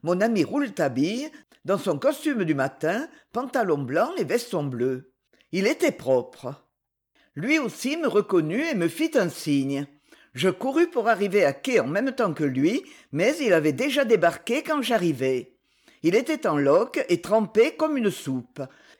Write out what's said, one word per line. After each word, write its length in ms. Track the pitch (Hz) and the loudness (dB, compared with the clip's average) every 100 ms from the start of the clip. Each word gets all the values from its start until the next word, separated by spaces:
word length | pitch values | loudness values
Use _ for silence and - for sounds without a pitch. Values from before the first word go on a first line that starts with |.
mon 180 | 160 180 | -2 0
ami 220 | 226 214 | 2 2
Rouletabille, 880 | 147 285 269 190 143 123 156 233 302 - _ _ 151 | 0 -2 -4 -2 -2 0 -2 -2 -8 -14 _ _ -4
dans 140 | 196 | -2
son 180 | 196 147 | -2 0
costume 460 | 269 285 311 247 | 0 0 -2 -2
du 100 | 170 | 0
matin, 540 | 139 139 - 156 208 320 - _ | 0 -2 -2 -2 -2 -6 -12 _
pantalon 480 | 233 254 254 202 147 | -8 -4 -2 0 0
blanc 320 | 127 151 254 359 | 0 0 0 -2
et 60 | |
veston 420 | 151 226 - 175 143 | -2 -2 -2 -4 -4
bleu. 480 | 120 131 127 - _ _ _ _ | -2 -2 -2 -10 _ _ _ _
Il 140 | 180 202 | -2 0
était 260 | - 311 | 2 0
propre. 600 | - 135 127 120 - 127 147 _ _ _ _ _ _ _ | 0 0 0 0 -10 -14 -14 _ _ _ _ _ _ _
Lui 240 | - 214 311 | -8 -2 0
aussi 400 | 240 - 254 320 | -2 -6 -6 -2
me 100 | 294 | 0
reconnut 600 | 208 - 180 156 208 330 | 0 2 2 2 -2 -2
et 80 | 226 | 0
me 120 | 165 | -2
fit 260 | - 320 285 | 0 0 0
un 140 | 175 | 0
signe. 580 | - 156 139 135 139 143 _ _ _ _ 123 | -2 -2 0 0 -4 -6 _ _ _ _ -2
Je 140 | 180 | -2
courus 420 | 185 262 285 339 | 0 -2 0 0
pour 180 | 254 220 | 0 0
arriver 340 | 202 202 202 | 2 2 2
à 100 | 147 | 2
quai 260 | 139 - 226 | 0 0 0
en 80 | 127 | 2
même 240 | 180 269 | 0 -2
temps 240 | 247 208 156 | 0 -2 0
que 80 | |
lui, 400 | 143 131 156 262 - - _ | -2 2 0 0 -6 -20 _
mais 240 | 143 208 311 | -2 0 0
il 100 | 254 | 2
avait 220 | 165 151 | 4 2
déjà 320 | 131 277 277 247 | 0 0 0 2
débarqué 560 | 214 170 - - 262 | 4 2 0 -4 -4
quand 220 | 311 294 | -2 -4
j'arrivai. 720 | 220 226 175 131 131 127 - _ _ _ _ _ | 0 0 0 0 0 -2 -4 _ _ _ _ _
Il 140 | 160 202 | 2 2
était 320 | 254 311 196 | 2 -2 0
en 80 | 147 | 2
loques 480 | 139 160 233 - 175 | 4 4 2 -2 -2
et 100 | 175 | -2
trempé 560 | - 220 202 214 277 - | 2 0 2 2 2 2
comme 220 | 311 285 | -2 0
une 120 | 214 | -2
soupe. 520 | - - 131 - - 131 _ _ _ | -2 -6 -6 -8 -12 -14 _ _ _